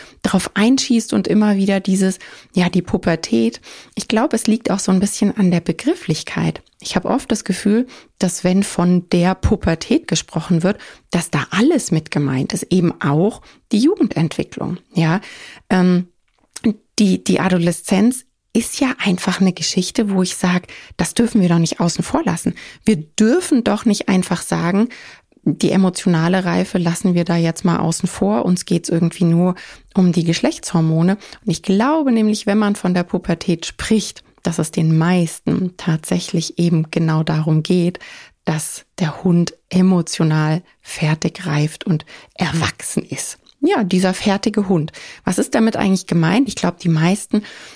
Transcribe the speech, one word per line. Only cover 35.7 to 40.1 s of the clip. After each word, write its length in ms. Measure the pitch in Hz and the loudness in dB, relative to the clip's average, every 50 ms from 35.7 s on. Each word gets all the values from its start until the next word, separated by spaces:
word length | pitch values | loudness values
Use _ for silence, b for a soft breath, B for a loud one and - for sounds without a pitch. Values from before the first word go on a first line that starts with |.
| - | -6
tatsächlich 800 | - - - 160 156 156 - 180 180 - - - 170 160 - - - | -6 -2 -2 -2 -2 -2 -2 -4 -2 -4 -2 -4 -4 -4 -4 -4 -2
eben 320 | 175 175 175 160 160 160 | 0 2 2 0 0 -2
genau 320 | - 170 170 160 156 156 160 | -2 -2 0 0 0 0 0
darum 380 | - 156 156 156 165 160 156 | 0 -2 -2 0 2 0 0
geht, 380 | 156 - 180 180 170 175 180 B B B B B B B B _ _ | 2 2 0 2 2 0 -2 B B B B B B B B _ _
dass 400 | - 160 156 - - - - - _ _ - | -4 -4 -4 -4 -8 -10 -12 -16 _ _ -4
der 240 | 180 156 147 - - | -4 -4 -4 -2 0
Hund 300 | 190 175 170 170 - - _ _ _ | 2 2 2 2 0 -4 _ _ _
emotional 920 | - 185 185 190 190 175 165 - | 0 2 4 4 4 2 0 -2